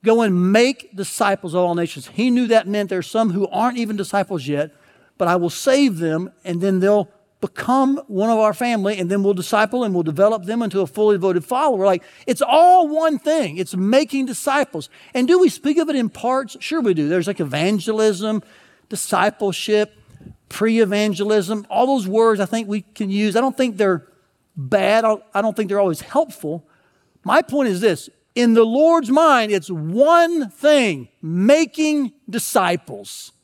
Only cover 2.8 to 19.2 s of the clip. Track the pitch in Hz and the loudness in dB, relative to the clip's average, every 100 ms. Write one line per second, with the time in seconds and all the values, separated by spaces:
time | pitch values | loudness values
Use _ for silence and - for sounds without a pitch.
2.8 | 202 190 160 220 226 180 196 - 240 247 | -4 -4 -4 -2 -2 -2 -4 -2 -2 -2
3.8 | 233 214 190 202 190 180 131 143 151 _ | -6 -6 -4 -4 -2 -6 -4 -4 -4 _
4.8 | _ _ _ _ 170 175 170 - - 262 | _ _ _ _ 0 0 -2 -2 0 2
5.8 | 277 175 165 160 185 _ - 170 190 190 | 2 0 -4 -4 -6 _ -8 -4 -2 0
6.8 | 190 208 185 _ _ _ 196 - - 262 | 2 2 0 _ _ _ -10 -8 -2 0
7.8 | 269 277 - 196 220 226 214 202 240 233 | 2 -2 -4 -4 0 2 2 0 -2 -2
8.8 | 196 208 175 202 196 196 - 220 214 247 | -2 -2 -2 0 0 0 0 0 0 0
9.8 | 233 180 160 151 202 220 180 226 226 190 | -2 -2 -2 2 2 2 -4 -4 -4 -2
10.8 | 175 208 214 208 190 175 160 254 302 220 | -4 0 2 2 0 -2 -2 -2 0 0
11.8 | 190 180 - - - 254 269 277 349 370 | 0 0 -4 -16 -6 -2 2 6 8 6
12.8 | 320 302 320 294 - 320 214 156 185 185 | 4 0 0 -2 -2 0 -2 -4 -6 -2
13.8 | 190 254 302 269 262 214 - 277 277 - | 2 2 2 -4 -6 -6 -2 -2 -2 -6
14.8 | - _ - 254 254 359 359 - 285 302 | -12 _ -10 -4 2 4 4 2 -2 0
15.8 | 311 285 226 - 233 262 247 - - 320 | 0 -2 -4 -4 -2 -2 -4 -12 -6 -2
16.8 | 233 170 147 180 170 196 151 143 170 208 | 0 0 0 0 -2 -4 -4 -2 0 -2
17.8 | 175 220 214 185 214 214 - - _ _ | -2 0 0 0 -4 -6 -8 -20 _ _
18.8 | _ 208 - 185 | _ -10 -4 0